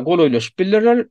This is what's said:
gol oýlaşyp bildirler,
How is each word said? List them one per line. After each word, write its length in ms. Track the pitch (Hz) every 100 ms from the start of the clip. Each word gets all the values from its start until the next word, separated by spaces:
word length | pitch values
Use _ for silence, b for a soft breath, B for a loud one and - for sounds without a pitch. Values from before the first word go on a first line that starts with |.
gol 160 | 131 175 151
oýlaşyp 340 | 120 113 -
bildirler, 460 | 190 214 233 240 233